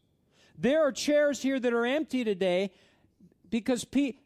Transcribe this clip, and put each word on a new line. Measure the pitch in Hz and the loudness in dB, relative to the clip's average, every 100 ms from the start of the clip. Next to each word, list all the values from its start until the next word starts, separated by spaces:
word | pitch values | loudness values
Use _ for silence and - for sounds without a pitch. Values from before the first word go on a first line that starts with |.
| _ _ _ _ _ - | _ _ _ _ _ -4
There | 208 311 | 0 2
are | 294 | 0
chairs | - - 294 294 269 | -2 0 2 2 0
here | 262 269 | -2 -2
that | 240 | 0
are | 233 233 | 0 0
empty | 294 285 254 | -2 -2 -4
today | 220 190 185 175 196 _ _ _ _ _ - _ - | -2 -2 0 0 -2 _ _ _ _ _ -20 _ -6
because | 233 220 240 - | -4 0 -2 0
pe-, | 269 285 - | 0 0 -2